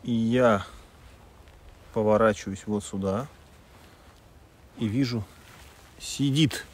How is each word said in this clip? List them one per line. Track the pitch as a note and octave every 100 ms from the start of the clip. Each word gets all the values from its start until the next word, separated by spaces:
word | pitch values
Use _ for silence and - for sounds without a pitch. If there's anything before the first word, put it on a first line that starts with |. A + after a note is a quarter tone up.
И | -
я | A#2 A2+ B2 B2 G2+ - - - - - - - - - - - - -
поворачиваюсь | A#2 G#2+ G#2+ A2 G#2 - G2 -
вот | G#2
сюда. | - G2 F#2+ G2+ D3 - - - - - - - - - - - - - - -
И | A2+
вижу, | A#2 B2+ A#2 G2 - - - - - - -
сидит. | - - C#3+ C3+ D3 - -